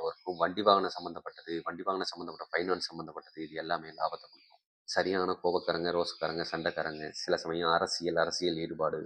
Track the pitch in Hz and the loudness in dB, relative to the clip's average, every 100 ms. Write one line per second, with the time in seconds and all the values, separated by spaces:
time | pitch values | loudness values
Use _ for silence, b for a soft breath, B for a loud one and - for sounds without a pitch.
0 | 82 - 92 82 85 92 104 98 92 87 | -4 -4 -6 0 0 4 6 6 6 -2
1 | 87 85 - - - 82 82 85 95 95 | -8 -8 -10 -12 -6 -4 -4 -4 -2 -2
2 | 85 87 85 80 82 82 92 90 - 82 | -2 -6 -10 -10 -4 -2 0 0 -2 -8
3 | 80 78 - 80 78 80 80 85 80 80 | -8 -10 -12 -10 -8 -6 -4 -4 -4 -4
4 | 80 78 - - _ _ _ _ - 95 | -2 -4 -14 -20 _ _ _ _ -4 0
5 | 90 95 90 90 90 87 - 82 85 87 | 2 2 2 2 2 2 2 0 2 2
6 | 85 - 80 80 82 82 82 80 80 78 | 0 -2 -2 -2 -2 0 -2 0 -4 -4
7 | 76 - - 85 85 82 85 85 92 - | -8 -8 0 0 2 0 4 4 4 0
8 | 85 82 82 - 90 80 82 78 78 78 | 0 2 2 2 0 0 -2 0 0 0